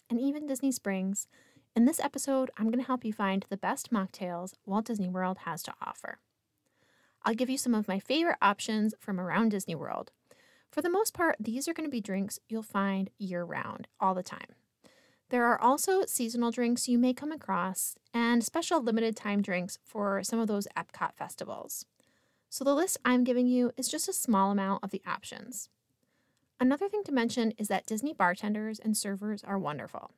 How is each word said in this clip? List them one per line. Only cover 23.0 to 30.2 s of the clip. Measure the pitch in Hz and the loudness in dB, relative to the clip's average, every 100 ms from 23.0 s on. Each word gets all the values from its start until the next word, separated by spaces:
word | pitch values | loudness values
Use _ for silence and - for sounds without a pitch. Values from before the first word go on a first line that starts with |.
I'm | 247 254 | 2 4
giving | 247 247 247 | 4 4 4
you | 247 247 - | 4 2 0
is | 254 | -4
just | 311 - | -4 -4
a | |
small | 381 - 202 196 | -2 2 4 4
amount | 202 190 196 | 2 0 -2
of | 202 | -4
the | 190 | -6
options. | - 190 - - - 269 - _ _ _ _ _ _ _ _ - | -6 -8 -8 -14 -12 -14 -14 _ _ _ _ _ _ _ _ 2
Another | 254 285 403 | 4 4 0
thing | 427 | -2
to | 392 | 0
mention | 269 226 247 226 226 | 2 2 2 0 -2
is | 208 | -2
that | 190 - | -2 -2
Disney | 220 285 | -4 -4
bartenders | 311 180 185 208 208 214 214 | 2 2 2 -2 -2 -4 -4
and | 220 214 | -2 -2
servers | 208 196 208 208 | -2 -4 -6 -6
are | - 196 | -4 -4
wonderful, | 151 147 - - - _ | -2 -6 -8 -12 -14 _